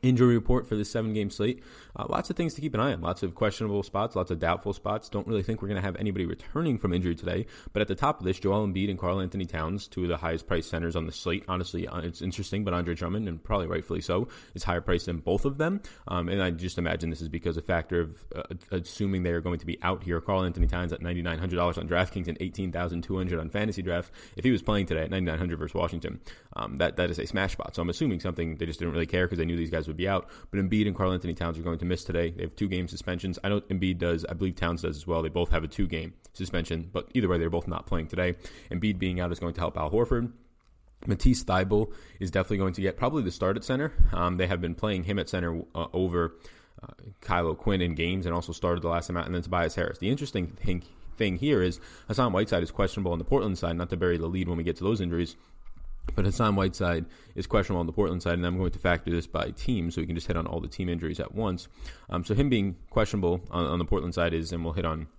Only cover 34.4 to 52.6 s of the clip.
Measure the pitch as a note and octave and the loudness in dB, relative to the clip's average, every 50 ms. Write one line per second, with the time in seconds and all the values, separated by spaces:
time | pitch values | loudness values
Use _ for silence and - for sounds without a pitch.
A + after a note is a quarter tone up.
34.4 | G2+ F#2+ F2 - F#2 E2+ F2 E2 - D#2+ D#2 D2 D2 - E2+ E2 D#2+ D#2+ D2+ F2 | -2 -2 0 0 0 0 0 0 -2 -4 -4 -4 -4 -2 0 0 0 0 0 0
35.4 | F2 - - E2 D#2 D#2 - - G2+ E2 E2 D#2+ D#2+ E2+ - - _ - - - | 2 4 4 2 2 -2 -2 0 0 0 0 -4 -6 -6 -10 -14 _ -20 -10 -8
36.4 | F#2+ F2 - F2+ E2+ - E2+ E2 E2 F2 - F2+ - - - B2+ A2 F2+ F2 E2+ | -8 -2 -2 -2 -2 0 -2 -4 -4 -4 -6 -6 -6 -2 0 2 4 4 4 4
37.4 | E2 E2 E2+ E2+ - F2 - F2 - - - E2+ D#2+ D#2 - F2 F2+ F2+ F2 - | 2 2 0 0 -2 -2 -4 -6 -4 -2 -2 -2 -2 -2 -2 0 0 0 0 -2
38.4 | - - - - - - - F2 E2+ G#2+ G2+ F2+ F#2 F#2 F2+ F2+ F2+ F2 F2 - | -8 -16 -16 -16 -12 -6 -4 0 2 2 2 2 0 0 0 0 0 -2 -2 -2
39.4 | - E2+ E2+ - F2 E2 - E2 D#2 D2+ E2+ A2 A#2+ A#2+ - A#2+ A#2 A#2+ - - | -4 -4 -2 -2 -2 -2 -2 -2 -2 2 2 2 4 4 2 2 0 -2 -6 -10
40.4 | - - _ _ _ - - _ - - - - - - G#2 F2+ - B2+ B2+ B2 | -20 -20 _ _ _ -20 -20 _ -20 -20 -20 -10 -2 0 0 6 8 8 8 8
41.4 | - - F#2 F#2 F#2+ F#2+ G#2+ G#2 A2 - - - - - - - G2 F#2 D#2+ F#2+ | 4 2 2 4 4 4 4 4 4 2 -2 -12 -14 -18 -8 -6 -4 0 2 2
42.4 | F#2 - G#2+ G2 G2 F#2+ F2 - F#2+ F#2+ F2 - G#2+ B2 D3 D#3 A#2+ F2+ E2+ - | 2 4 2 2 2 2 0 2 0 0 0 2 0 0 2 2 0 0 0 0
43.4 | - F#2 G2 A2+ - - C3 B2+ D3 D#3+ - - - - - F2 F2 F2+ F2+ F2+ | 2 2 2 0 0 -2 0 0 0 -2 8 10 10 10 10 6 2 2 4 2
44.4 | F#2 F2 F#2+ F2 F2 E2+ E2+ - - G#2+ G#2 F#2 E2+ F#2 G#2 G2+ F2 - - F#2 | 2 2 2 2 0 -2 -2 0 0 0 0 0 0 0 0 -2 -2 -2 -2 0
45.4 | F2+ E2+ E2 E2 - - - D#2+ E2 D#2 - F2+ F#2 F#2 E2+ F2 E2+ D#2+ - - | 0 0 -2 -2 -6 -6 -6 -6 -6 -2 0 0 2 2 4 2 2 2 -2 -8
46.4 | - - - - - _ _ - - - - _ - - F#2+ _ - - F#2 F2+ | -20 -20 -20 -20 -20 _ _ -20 -20 -20 -18 _ -18 -18 -18 _ -4 0 2 2
47.4 | F2 E2 D#2+ - - - G2+ F#2 F2+ F2 E2 D2+ E2 E2+ F#2 F#2+ F2+ F2 E2+ F2 | 2 2 0 0 2 2 4 4 4 2 2 0 0 0 0 0 0 0 0 -2
48.4 | E2+ - E2+ - - F2+ F2 F2 E2 E2+ E2+ E2+ E2 - F2+ E2+ E2 - F2+ F2 | -2 -4 -6 -2 0 2 2 2 2 0 0 0 0 0 -2 -2 -2 0 -2 -2
49.4 | E2 F2 F2+ F2 E2+ E2 - - E2+ - - - - G2 B2+ C#3 - - - G#2 | -2 0 0 2 2 2 0 0 -2 -2 -2 -2 0 0 0 0 -2 -4 -2 -2
50.4 | F2+ E2+ - - - F#2 F#2 F2+ - - - - - - - - A2+ G2+ F2+ F2 | -4 -4 -6 -2 0 2 2 2 -2 -8 -18 -16 -14 -12 -4 0 0 0 0 0
51.4 | B2+ D3 D3 G#2+ F2+ F2+ E2+ - - - - - - - A2 - B2+ A#2+ F#2 F#2 | 2 2 4 4 4 2 2 -2 -10 -18 -20 -20 -8 -4 0 2 2 2 4 2
52.4 | G#2+ A2 - F2 | 2 2 2 0